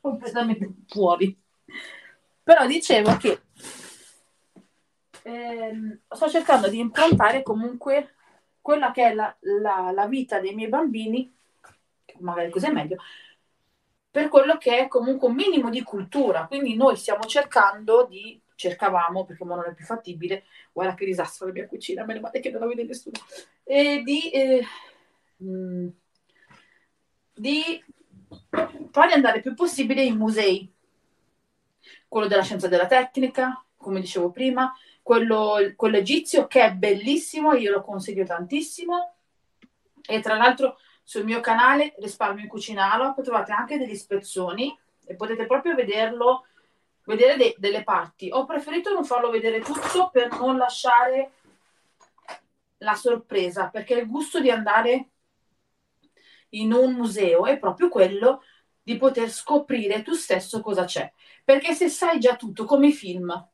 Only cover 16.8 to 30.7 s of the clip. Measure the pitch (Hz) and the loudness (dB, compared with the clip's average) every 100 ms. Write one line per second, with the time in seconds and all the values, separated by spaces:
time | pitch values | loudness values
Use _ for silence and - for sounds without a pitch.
16.8 | 269 202 - 208 220 285 285 254 294 294 | 2 2 -4 -4 -2 -2 2 2 2 2
17.8 | 214 226 247 190 214 - _ - 185 - | 2 4 4 -4 -18 -20 _ -8 -8 -2
18.8 | 202 185 170 185 185 165 175 175 170 165 | 0 0 -2 -4 -10 -14 -10 -8 -10 -12
19.8 | - 226 - 165 175 196 _ - _ - | -12 -12 -10 -12 -8 -8 _ -20 _ -6
20.8 | 190 180 196 180 156 - 185 - - - | -6 -4 -6 -4 -6 -8 -12 -10 -12 -14
21.8 | - 190 220 220 220 269 254 226 233 240 | -10 -10 -8 -10 -8 -8 -8 -6 -6 -6
22.8 | 233 240 - - - - - _ - 277 | -10 -12 -14 -18 -18 -20 -20 _ 0 2
23.8 | 285 285 240 294 320 269 269 262 226 - | 2 0 -2 -4 -2 0 2 2 0 -14
24.8 | - _ _ _ _ _ 190 185 185 180 | -20 _ _ _ _ _ -12 -10 -8 -8
25.8 | 180 - _ _ _ _ _ - _ _ | -8 -12 _ _ _ _ _ -20 _ _
26.8 | _ _ _ _ _ - 233 302 320 330 | _ _ _ _ _ -8 -4 -2 -4 -8
27.8 | _ _ _ - _ - _ - - - | _ _ _ -20 _ -20 _ -4 -4 -6
28.8 | - 285 349 302 247 220 262 - 349 - | -2 4 6 6 4 0 -4 -2 -2 0
29.8 | 226 269 262 214 220 214 202 190 190 | -2 2 2 2 0 2 2 0 -6